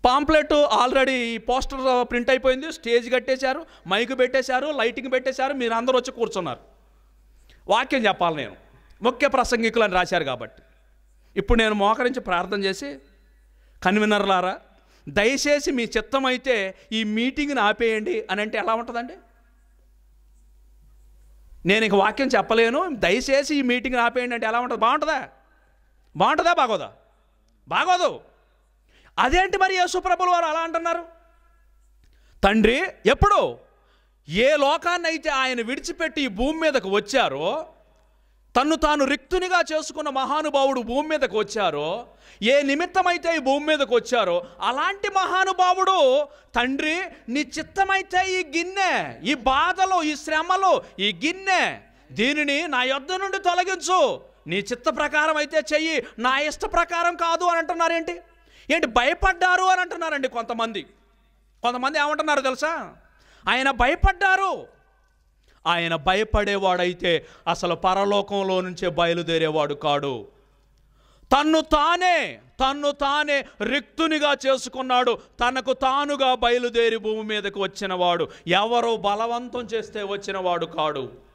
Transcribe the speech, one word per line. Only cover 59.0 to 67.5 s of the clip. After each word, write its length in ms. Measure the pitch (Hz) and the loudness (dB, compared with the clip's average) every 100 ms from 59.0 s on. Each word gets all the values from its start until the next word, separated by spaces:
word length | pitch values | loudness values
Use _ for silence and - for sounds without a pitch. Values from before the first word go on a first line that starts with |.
| 254 349 381 359 359 359 | 2 2 0 4 4 4
అని 180 | 370 370 | 4 2
అంటున్నారండి 480 | 349 339 330 294 262 | 0 -4 -4 -4 -4
కొంతమంది. 540 | 240 226 233 226 208 143 _ _ _ _ _ _ _ | -6 -8 -4 -4 -6 -12 _ _ _ _ _ _ _
కొంతమంది 360 | 240 247 254 311 | -4 -2 -2 0
ఏమంటున్నారు 420 | 294 302 311 285 | 0 0 0 2
తెలుసా? 540 | 269 254 302 320 202 - _ _ _ _ - | 0 -2 -4 -4 -8 -16 _ _ _ _ -2
ఆయన 220 | 240 269 | 0 0
భయపడ్డారు. 1120 | 247 247 339 392 370 381 381 381 247 123 _ _ _ _ _ _ _ _ _ 160 | 2 2 4 2 2 2 2 0 -4 -10 _ _ _ _ _ _ _ _ _ -2
ఆయన 300 | 170 170 165 | 0 0 0
భయపడేవాడైతే 1300 | 143 190 214 214 202 202 190 180 180 175 180 165 - - | 0 0 2 0 0 0 2 2 0 0 0 0 -2 -10
అసలు 260 | - | -4